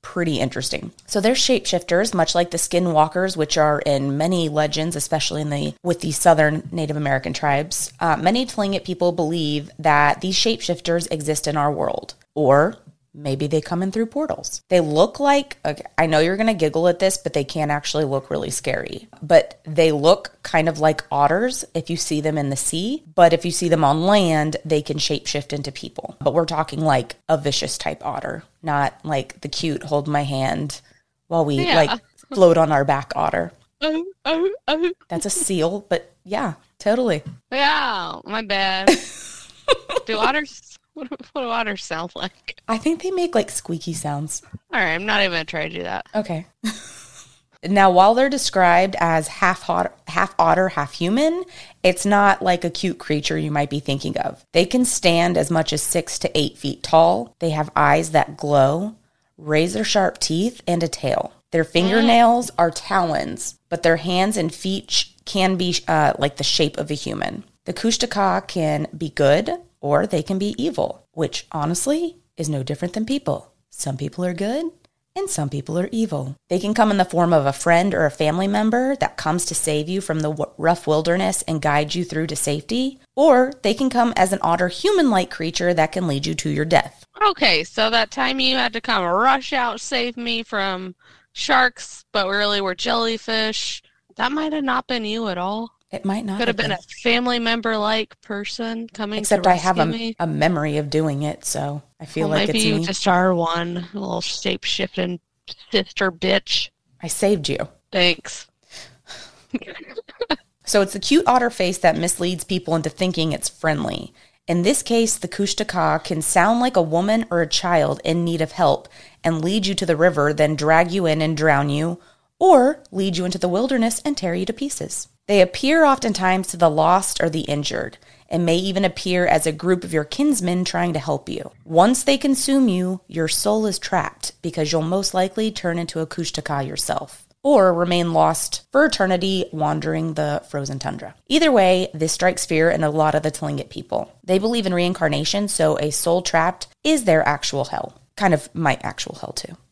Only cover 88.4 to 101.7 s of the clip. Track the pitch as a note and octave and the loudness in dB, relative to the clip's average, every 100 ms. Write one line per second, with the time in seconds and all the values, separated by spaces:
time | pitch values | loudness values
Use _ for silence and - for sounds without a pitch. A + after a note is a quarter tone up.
88.4 | C4 C4 A#3+ A3+ - G#3+ F3 F#3 B3 C4+ | 0 0 -2 -4 -2 -2 0 2 4 2
89.4 | C4 C#4 A#3+ A3+ - C4 A#3+ A#3+ A#3 A3+ | 0 -2 -2 -4 -6 -4 -4 -6 -6 -6
90.4 | A3+ G#3+ G3 F#3 F#3 F3+ _ _ _ - | -6 -4 -4 -4 -10 -14 _ _ _ -10
91.4 | - C4 B3+ - - - _ G#3+ F#3+ G3+ | 2 4 2 -2 -18 -18 _ -2 -2 0
92.4 | G#3 G3+ G3 F#3 A#3+ A#3 A3+ A3+ - A3 | 0 0 -2 -4 -2 0 0 -4 -4 -2
93.4 | A3 G#3+ - - _ _ _ - B3+ D4 | -2 -4 -8 -10 _ _ _ -6 -4 -2
94.4 | D#4 D#4 C#4 B3+ - B3 G#3+ A3 A3 F3+ | -2 -2 -2 -2 -2 -6 -4 -4 -4 -4
95.4 | F#3 G#3+ A3+ _ _ - G3 G3+ A3+ G3 | -4 -4 -8 _ _ -8 -4 -4 -4 -2
96.4 | A#3+ A#3 A3 F#3 - - A#3+ A#3 B3 A#3+ | -2 0 -2 -4 -8 -4 0 2 2 0
97.4 | A3+ A#3 A3+ A3 G#3 A3 A3 - _ G3+ | 0 -2 -2 -2 0 -2 -4 -12 _ -8
98.4 | G#3 - A3+ A3+ A#3 - G#3 G#3+ G#3+ G#3 | -8 -8 -8 -8 -10 -8 -6 -4 0 2
99.4 | F#3 F3+ E3+ F3 D#3+ A3+ A3+ A3 E3 D3 | 4 2 2 2 0 0 -6 -4 -4 0
100.4 | D3+ E3+ D3+ D3 D3 D3+ D#3+ C#3 D3+ - | 0 0 -2 -2 -2 0 0 -2 -6 -6
101.4 | - D3 C#3+ | -6 -4 -4